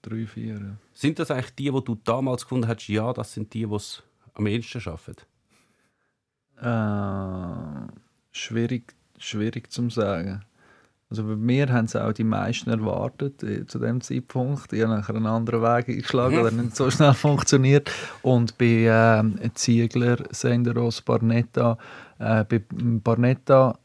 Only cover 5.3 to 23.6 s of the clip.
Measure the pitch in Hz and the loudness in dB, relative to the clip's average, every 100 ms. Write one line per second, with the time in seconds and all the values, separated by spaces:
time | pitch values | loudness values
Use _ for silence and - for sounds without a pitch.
5.3 | _ _ _ _ _ _ _ _ _ _ | _ _ _ _ _ _ _ _ _ _
6.3 | _ _ _ 120 117 107 104 101 98 95 | _ _ _ -4 -2 0 -2 -4 -6 -6
7.3 | 92 90 87 80 71 - - _ _ _ | -8 -8 -10 -10 -12 -14 -18 _ _ _
8.3 | - - 113 117 123 - _ _ _ - | -14 -6 -4 -2 -4 -8 _ _ _ -10
9.3 | 107 107 120 - - 120 117 101 95 95 | -4 -4 -6 -12 -6 -4 0 0 -2 -4
10.3 | 98 - _ _ _ _ _ _ 110 107 | -8 -12 _ _ _ _ _ _ -6 -4
11.3 | 107 117 127 139 123 113 113 110 107 110 | -2 0 2 2 2 0 -2 -2 -2 0
12.3 | 107 98 117 - 113 107 92 110 - 139 | 0 -2 -4 -2 -2 -2 -4 -4 -6 -8
13.3 | 139 104 104 - 123 117 120 - 127 123 | -6 -8 -8 -8 -6 -4 -4 -4 -8 -6
14.3 | 131 127 120 - 101 113 107 104 110 110 | -4 -4 -4 -6 -2 0 0 -2 -2 0
15.3 | 113 113 117 117 120 123 117 - 131 123 | 0 0 0 2 2 0 -6 -2 0 2
16.3 | 156 117 113 120 - 143 131 147 127 151 | 2 2 0 -4 0 0 4 6 6 4
17.3 | 143 - 143 131 143 - - - - 127 | 2 4 4 6 4 2 -10 -12 -6 2
18.3 | 123 113 - 120 113 113 113 113 110 110 | 2 2 2 4 6 6 6 6 6 2
19.3 | 101 117 - - 117 113 123 120 123 - | 0 -6 -4 2 4 2 0 0 0 -4
20.3 | - 123 120 120 120 120 113 - 117 113 | -4 0 2 2 0 -2 -2 -2 2 4
21.3 | 117 117 - 120 117 - - - _ 110 | 2 0 2 2 0 -6 -20 -20 _ 0
22.3 | 110 104 117 101 - 120 113 117 117 123 | 2 2 0 -2 -4 0 0 2 2 2
23.3 | 127 - 135 | 2 6 6